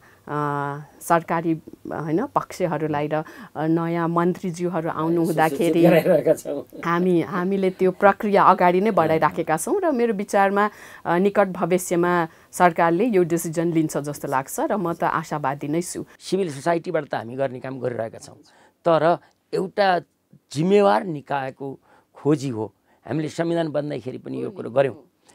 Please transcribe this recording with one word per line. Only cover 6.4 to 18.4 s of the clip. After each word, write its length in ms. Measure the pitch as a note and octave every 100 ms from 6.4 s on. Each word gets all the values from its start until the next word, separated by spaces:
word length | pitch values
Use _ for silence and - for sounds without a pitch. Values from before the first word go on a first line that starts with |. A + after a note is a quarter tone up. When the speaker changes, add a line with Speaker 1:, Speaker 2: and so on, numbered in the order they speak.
| - C#3+ - - F3
Speaker 1:
हामी, 360 | E3+ F#3 F3
हामीले 480 | D#3 F3+ F3+ G3 F#3+
त्यो 220 | F#3 F#3
प्रक्रिया 520 | F#3 G3+ G3 G#3+ G3
अगाडि 380 | D#3 F#3+ F3+ F3+
नै 100 | G#3
बढाइराखेका 680 | F#3 D#3+ D#3+ D3+ - E3 D#3+
छौँ 240 | - F#4+
र 100 | F4+
मेरो 220 | C4 A#3
विचारमा, 560 | G3+ G#3 G#3 G3 G3+ G#3 - - - -
अ, 120 | E3+
निकट 300 | G3+ G3+ G3+
भविष्यमा 800 | F3+ F3 F3+ - F3 F3 F3 D#3+ - _
सरकारले 540 | - F3 E3 E3+ E3+ B3
यो 180 | G3
डिसिजन 500 | F3 E3+ F3 D#3+ E3+
लिन्छ 240 | E3 D#3 D#3
जस्तो 300 | C#3+ C#3+ D3
लाग्छ 320 | C3+ C#3 -
र 180 | D4 G#3+
म 160 | E3+
त 100 | E3+
आशावादी 640 | E3+ - E3 D3+ C#3+ C#3+ C#3+
नै 140 | D#3
छु। 240 | F3 - D#3 -
Speaker 2:
सिभिल 320 | - F#3 F#3
सोसाइटीबाट 580 | C3+ D3+ E3+ E3 D#3+ C#3+
त 60 | C#3
हामी 200 | A2 B2+
गर्ने 240 | C3+ B2+
काम 200 | C3 C3
गरिरहेका 380 | B2 A#2 A2 A2
छौँ, 180 | - -